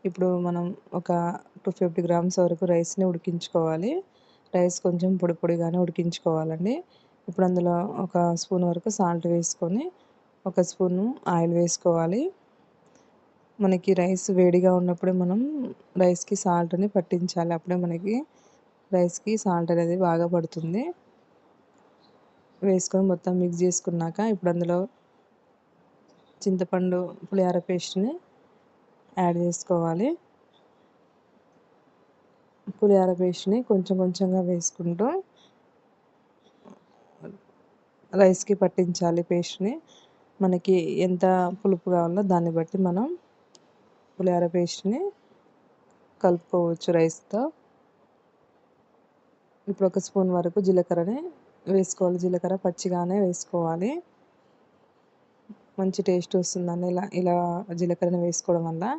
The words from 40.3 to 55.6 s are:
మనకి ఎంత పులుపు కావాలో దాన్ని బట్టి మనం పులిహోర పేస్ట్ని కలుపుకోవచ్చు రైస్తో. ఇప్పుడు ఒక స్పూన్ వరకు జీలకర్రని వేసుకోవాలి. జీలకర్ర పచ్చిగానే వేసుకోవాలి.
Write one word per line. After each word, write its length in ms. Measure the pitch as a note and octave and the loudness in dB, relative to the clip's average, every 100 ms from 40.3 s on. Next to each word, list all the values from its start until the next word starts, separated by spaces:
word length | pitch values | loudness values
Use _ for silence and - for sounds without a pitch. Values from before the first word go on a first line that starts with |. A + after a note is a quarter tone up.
| _ | _
మనకి 360 | F#3+ F3+ - F#3 D#3+ D3+ F#3 | 0 2 2 2 2 0 0
ఎంత 180 | F3+ F#3+ F#3 F3+ F#3 | 2 2 2 0 0
పులుపు 280 | G3 F3 - | 0 0 2
కావాలో 340 | F3+ E3+ F3+ G3+ | 0 2 0 2
దాన్ని 200 | F3 E3+ E3 | 2 2 -2
బట్టి 220 | D#3+ F#3+ F#3 | -4 0 0
మనం 180 | F3 C4+ F4 _ _ _ - _ _ _ _ _ - | 0 -4 -6 _ _ _ -20 _ _ _ _ _ -4
పులిహోర 300 | F#3 F3 E3+ F3 | 0 2 2 2
పేస్ట్ని 440 | F3 - F#3+ B3 G4 - _ _ _ _ _ _ _ _ _ _ | 0 -2 -4 -2 -4 -8 _ _ _ _ _ _ _ _ _ _
కలుపుకోవచ్చు 720 | F#3 F3 _ F3+ E3+ E3 - | 2 2 _ 0 0 -2 0
రైస్తో. 480 | E3+ E3 - _ G#3 C#4+ - _ _ _ _ _ _ _ _ _ _ _ _ _ _ _ _ _ _ _ _ - | 2 2 0 _ -6 -6 -8 _ _ _ _ _ _ _ _ _ _ _ _ _ _ _ _ _ _ _ _ -8
ఇప్పుడు 220 | F#3+ F#3+ | 0 0
ఒక 140 | F#3+ - | 0 -2
స్పూన్ 260 | G3 F#3 F3+ | 0 2 2
వరకు 240 | F3 F#3+ | 0 0
జీలకర్రని 580 | F#3 F#3 F3 E3+ E3+ B3+ F4 - _ _ - | 4 2 2 0 0 -4 -8 -14 _ _ 0
వేసుకోవాలి. 540 | F#3+ F#3 - F3+ F3+ | 0 0 0 0 0
జీలకర్ర 340 | F3+ F3 F3+ F#3+ F#3 | -2 -2 -2 -2 -2
పచ్చిగానే 520 | F3 F#3+ F3+ F3 G3 | -4 -4 -2 0 0
వేసుకోవాలి. 720 | F#3+ F3 - F3 E3 E3 G3+ E4 - _ _ _ _ _ _ _ _ _ _ _ _ _ _ - | 0 -2 -6 -4 -2 -2 -4 -4 -10 _ _ _ _ _ _ _ _ _ _ _ _ _ _ -20